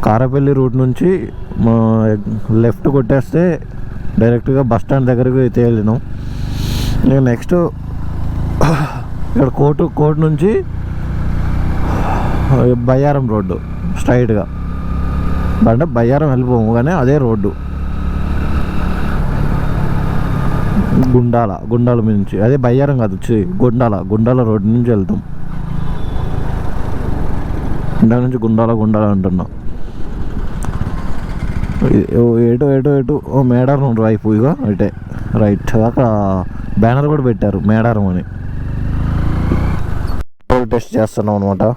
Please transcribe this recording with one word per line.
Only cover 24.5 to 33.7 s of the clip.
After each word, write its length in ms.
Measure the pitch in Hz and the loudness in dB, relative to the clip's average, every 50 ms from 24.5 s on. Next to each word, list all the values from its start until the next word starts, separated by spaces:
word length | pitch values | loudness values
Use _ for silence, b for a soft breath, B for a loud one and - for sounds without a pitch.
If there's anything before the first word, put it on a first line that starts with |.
| 107 107 95 104 113 | 0 0 2 2 0
నుంచి 140 | 120 120 120 117 | 2 2 2 2
వెళ్తాం. 240 | 104 95 87 104 - - - - - - - - - - - - - - - - - - - - - - - - - - - - - - - - - - - - - - - - - - - - - - - - - - - - - - - - - - | 0 0 -2 -2 -4 -4 -6 -4 -4 -4 -4 -4 -6 -6 -4 -4 -2 -2 -2 -2 -2 -2 -2 -2 -2 -2 -2 -2 -2 -2 -2 -2 -2 -2 -2 0 0 -2 -2 -2 -2 -2 -2 -2 0 0 0 0 0 -2 -2 -4 -4 -2 -2 -2 -2 -2 -2 2 4 4
ఇందా 140 | 113 113 123 123 | 4 4 2 0
నుంచి 140 | 123 127 123 107 | 0 -2 0 0
గుండాల, 260 | 113 113 110 117 113 117 110 | 0 2 2 2 2 2 0
గుండాల 240 | 110 107 110 107 107 104 101 | 0 0 2 2 2 2 2
అంటున్నా. 300 | 98 92 98 90 90 82 - - - - - - - - - - - - - - - - - - - - - - - - - - - - - - - - - - - - - - - - - - - - - - - - 135 120 107 - - - 104 | 0 0 0 0 -2 -4 -4 -8 -6 -4 -4 -2 -2 -4 -4 -2 -4 -4 -4 -2 -4 -4 -4 -2 -4 -4 -4 -4 -4 -4 -4 -4 -4 -4 -4 -4 -4 0 0 0 0 0 -4 -4 -4 -4 -4 -2 -2 -2 -2 0 0 2 4 4 2 2 2 2 2
ఓ, 20 | 120 120 117 113 120 117 | 4 4 4 4 4 2
ఎటు, 140 | 120 123 147 143 139 | 2 2 2 2 2
ఎటు, 160 | 135 131 147 143 139 | 2 2 2 2 2
ఎటు? 160 | 131 - 147 139 - - 95 | 2 0 -2 -4 -4 -2 0
ఓ, 80 | 135 135 127 | 0 2 4
మేడారం 460 | 120 120 127 131 | 2 2 2 2